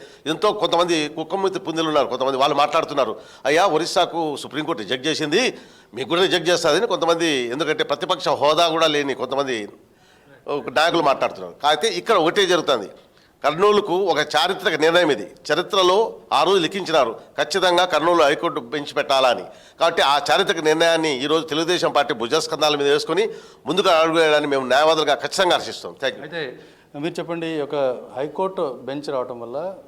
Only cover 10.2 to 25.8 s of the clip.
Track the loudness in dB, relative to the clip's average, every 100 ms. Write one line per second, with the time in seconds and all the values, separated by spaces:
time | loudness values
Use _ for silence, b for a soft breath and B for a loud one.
10.2 | b b -8 -8 -4 0 2 2 0 0
11.2 | -2 -4 -14 -4 0 0 0 -4 0 2
12.2 | 2 2 2 2 2 -2 -2 -16 b b
13.2 | b _ -2 2 4 4 0 -2 0 0
14.2 | 0 0 0 -2 -2 2 4 4 2 0
15.2 | -4 -14 -4 -2 0 2 4 4 2 -4
16.2 | -2 0 2 2 0 -4 0 2 2 -2
17.2 | B -6 -2 0 2 2 2 2 2 4
18.2 | 4 2 -2 -6 -6 -8 -6 -6 0 2
19.2 | 2 0 -6 B B 0 0 4 2 2
20.2 | 2 0 2 0 2 4 4 4 0 -2
21.2 | 0 0 0 -4 0 0 2 2 0 -2
22.2 | 0 0 -2 0 0 2 2 2 2 0
23.2 | -2 B B B -4 0 4 4 4 4
24.2 | 4 4 2 -2 2 4 4 2 2 0
25.2 | -2 0 2 2 -2 -12